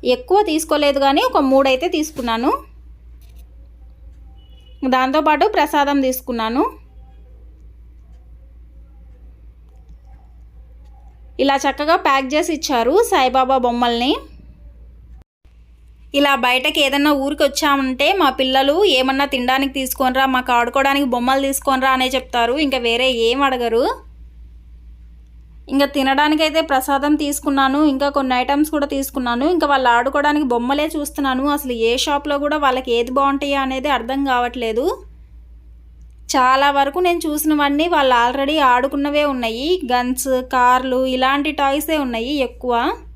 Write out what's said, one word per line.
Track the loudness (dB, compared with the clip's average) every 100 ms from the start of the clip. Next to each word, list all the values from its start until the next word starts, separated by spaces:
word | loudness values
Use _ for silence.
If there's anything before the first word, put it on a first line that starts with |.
| 0
ఎక్కువ | -2 2 2 2
తీసుకోలేదు | -2 0 0 2 2 2
కానీ | 2 2
ఒక | 2 2
మూడు | 4 4
అయితే | 0 0 -2
తీసుకున్నాను. | -4 -6 -4 -2 -2 -2 -6 -20 -20 -20 -20 -20 -20 -20 -20 -20 -20 -20 -20 -20 -20 -20 -20 -20 -20 -20 -20 -6 0 0
దాంతోపాటు | 2 2 2 2 2 2
ప్రసాదం | 0 2 2 2 0
తీసుకున్నాను. | -2 -6 -4 -2 -2 -2 -4 -20 -20 -20 -20 -20 -20 -20 -20 -20 -20 -20 -20 -20 -20 -20 -20 -20 -20 -20 -20 -20 -20 -20 -20 -20 -20 -20 -20 -20 -20 -20 -20 -20 -20 -20 -20 -20 -20 -20 -20 -20 -20 -20 -20 -20 -2
ఇలా | 0 2 0
చక్కగా | -2 0 2 2
ప్యాక్ | 0 0 -2
చేసి | -2 -4
ఇచ్చారు | -2 0 2 2 2
సాయిబాబా | 2 2 2 2 2 0
బొమ్మల్ని. | 0 0 0 0 -2 -6 -20 -20 -20 -20 -20 -20 -20 -20 -20 _ _ _ -20 -20 -20 -20 -20 -4 0
ఇలా | 2 2
బయటకి | 2 0 0 0 0
ఏదన్నా | 2 2 2
ఊరికి | 0 0 0
వచ్చామంటే | 0 0 2 0 0 0 2
మా | 2 2
పిల్లలు | 0 2 2 2 4 2
"ఏమన్నా | 2 0 -2
తినడానికి | -2 0 0 0 -4
తీసుకొనిరా, | -6 -2 -2 0 0
మాకు | 0 0 0
ఆడుకోవడానికి | 0 0 0 0 0
బొమ్మలు | -2 0 0 0
తీసుకొనిరా" | -2 -2 0 2 2
అనే | 0
చెప్తారు. | -2 -4 -2 0 0 0
ఇంకా | 0 -2
వేరే | 0 0 2 0
ఏం | 2 0
అడగరు. | 0 0 0 0 -4 -12 -20 -20 -20 -20 -20 -20 -20 -20 -20 -20 -20 -20 -20 -20 -20 -20
ఇంకా | -8 -6
తినడానికైతే | -4 -2 0 0 0 0 -2 0
ప్రసాదం | -2 0 -2 0 -2
తీసుకున్నాను, | -2 -4 -4 0 0 2 0
ఇంకా | 2 -2 -2
కొన్ని | -2 -2
ఐటమ్స్ | 0 0 0
కూడా | 0 -2
తీసుకున్నాను. | -4 -6 -6 -4 -2 0
ఇంకా | 0 2
వాళ్ళు | 2 4
ఆడుకోవడానికి | 2 2 0 0 0 0
బొమ్మలే | -2 0 -2 -2 -4
చూస్తున్నాను. | -6 -4 -2 -2 -2
అసలు | -2 -4 -2 0
ఏ | 0
షాప్లో | -2 -2 -2 -2
కూడా | -2 0
వాళ్ళకి | 0 0 -2 -2
ఏది | 0 0
బాగుంటాయో | 0 0 -2 -2
అనేది | -2 -4 -2 -2
అర్థం | -2 -4 0
కావట్లేదు. | 0 -2 -4 -4 -2 -2 -4 -12 -20 -20 -20 -20 -20 -20 -20 -20 -20 -20 -20 -4
చాలా | 2 4 4 4 2
వరకు | 0 0 0
నేను | 0 -2
చూసినవన్నీ | -2 0 2 2 2 2 2
వాళ్ళు | 4 4
already | 2 0 -2 2 4
ఆడుకున్నవే | 4 0 -2 -2 0 0
ఉన్నాయి. | -2 -4 -4 -2 -2 0
గన్స్, | -2 -2 -4 -2 -2 0
కార్లు, | 2 4 4 2 -2 0 0
ఇలాంటి | 0 0 -2 0
టాయ్సే | 0 0 -2 -2 -2
ఉన్నాయి | -4 -4 -2 -4
ఎక్కువ. | -4 -2 0 0 -4 -12